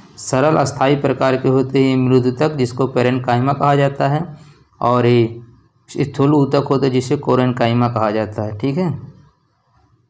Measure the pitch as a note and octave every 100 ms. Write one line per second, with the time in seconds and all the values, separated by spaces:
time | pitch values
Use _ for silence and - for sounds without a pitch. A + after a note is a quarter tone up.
0 | - - - C3 D3 D#3+ D3 - C3+ C#3+
1 | C#3 B2+ C3+ C3 C3+ C3 C3 C3+ C3+ C3
2 | B2+ C3 B2 B2 D3+ D3+ B2 B2 C3 C3
3 | B2 B2+ B2 A#2+ C3 C#3 C#3+ C#3+ C#3 C#3
4 | C#3 D3 F3+ - - - _ _ A#2 B2
5 | A#2+ A#2+ A2+ - - - _ _ - -
6 | C#3+ C#3 C#3 D3+ C3+ C#3+ C3 C3+ C#3 B2+
7 | B2+ C#3+ C#3+ B2+ B2+ B2 A#2+ A#2+ A#2+ A2+
8 | G#2+ G#2+ G#2+ G#2+ G#2+ G#2+ C3+ C#3 F#3 B2+
9 | - - _ _ _ _ _ _ _ _
10 | _